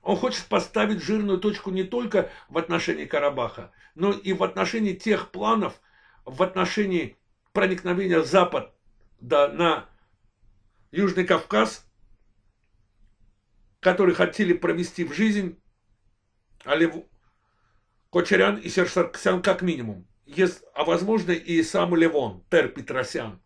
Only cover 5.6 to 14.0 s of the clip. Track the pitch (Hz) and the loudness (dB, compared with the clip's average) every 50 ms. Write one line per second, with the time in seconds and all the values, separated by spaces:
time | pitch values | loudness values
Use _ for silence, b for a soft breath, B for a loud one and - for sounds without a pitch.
5.6 | 196 147 - _ b b b b b b b b b - 127 127 185 185 185 190 | 0 -4 -6 _ b b b b b b b b b -18 -2 -2 -2 0 0 -2
6.6 | 180 175 - - 208 196 185 170 147 107 - _ _ _ _ _ _ _ _ 196 | -2 -2 0 -2 -2 0 0 -2 -2 -4 -10 _ _ _ _ _ _ _ _ 0
7.6 | 196 190 185 175 - 180 175 180 196 185 175 160 156 - 170 190 180 175 - 135 | 0 0 0 -2 -2 -2 -2 0 0 2 2 2 2 4 4 4 4 4 0 -6
8.6 | 117 - _ _ _ _ _ _ _ _ _ _ 120 120 147 143 143 143 143 151 | -6 -6 _ _ _ _ _ _ _ _ _ _ -4 2 4 4 4 4 2 0
9.6 | 175 165 156 - - - _ _ _ _ _ _ _ _ _ _ _ - _ _ | 2 2 2 0 -4 -14 _ _ _ _ _ _ _ _ _ _ _ -20 _ _
10.6 | _ _ _ _ _ _ - 160 202 190 175 180 180 180 180 - - - - 107 | _ _ _ _ _ _ -2 0 0 0 2 0 2 2 2 0 0 -2 0 0
11.6 | - - - - _ _ _ _ - _ - _ _ _ _ _ _ _ _ _ | 0 0 -4 -12 _ _ _ _ -20 _ -20 _ _ _ _ _ _ _ _ _
12.6 | _ _ _ _ _ _ _ _ _ _ _ _ _ _ _ _ _ _ _ _ | _ _ _ _ _ _ _ _ _ _ _ _ _ _ _ _ _ _ _ _
13.6 | _ _ _ _ - 185 180 180 | _ _ _ _ 0 0 2 4